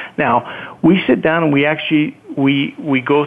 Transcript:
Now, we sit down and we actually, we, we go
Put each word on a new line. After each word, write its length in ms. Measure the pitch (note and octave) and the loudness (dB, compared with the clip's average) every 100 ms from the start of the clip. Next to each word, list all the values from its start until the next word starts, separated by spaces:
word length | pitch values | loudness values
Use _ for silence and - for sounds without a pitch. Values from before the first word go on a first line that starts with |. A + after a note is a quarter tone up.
| - - | -12 -4
Now, 600 | C#3 A#2+ - - - - | 0 0 -2 -14 -16 0
we 220 | E3 F#3+ - | 2 2 2
sit 160 | B3 | 0
down 220 | E3 E3 | 2 0
and 100 | D#3+ | 2
we 120 | C#3+ D3 | 2 2
actually, 520 | D3+ - D#3 D3+ - - D4 | -2 0 0 0 -6 -12 -2
we, 380 | C#3 C#3 C#3+ - | 0 0 -2 -6
we 220 | D#3 C3+ | -4 -2
go 240 | B2 C#3+ | 2 0